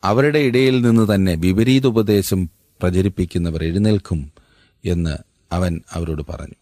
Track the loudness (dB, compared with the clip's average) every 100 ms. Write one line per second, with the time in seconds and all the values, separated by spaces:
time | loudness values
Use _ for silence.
0 | 0 2 2 2 2 2 2 2 4 4
1 | 4 2 2 0 0 2 2 4 2 0
2 | 2 0 0 -2 -4 _ _ _ -2 0
3 | 0 -2 -4 -2 -4 -4 -4 0 0 0
4 | -2 -8 -8 _ _ _ _ _ -4 -2
5 | -2 -6 -12 _ _ -4 -4 -6 -10 -10
6 | -8 -8 -10 -14 -16 -20